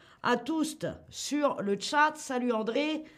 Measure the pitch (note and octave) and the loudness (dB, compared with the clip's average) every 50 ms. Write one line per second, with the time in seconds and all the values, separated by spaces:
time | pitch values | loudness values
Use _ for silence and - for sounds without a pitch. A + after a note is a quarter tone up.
0 | - - - - - - B3 B3 B3 - D#4+ D#4+ D4 D#4 - - - - - - | -20 -20 -10 -2 0 2 2 2 0 0 0 0 0 -2 -2 -4 -6 -6 -6 -8
1 | - - - - - - C4+ D4 C#4+ C4+ - - G3 G3+ G3+ G3 - - D4+ D4 | -14 -14 -12 -10 -6 -2 0 2 2 2 2 0 -2 -2 -2 -2 -2 0 4 4
2 | - D#4 D4+ D#4 - - B3+ B3 B3 B3 A3+ A3 G#3+ A3 A3+ C#4+ D4 D#4 D#4 D#4 | 4 4 2 -2 -6 -4 -2 0 0 0 0 0 0 0 0 2 2 0 0 -4
3 | - - - | -6 -10 -18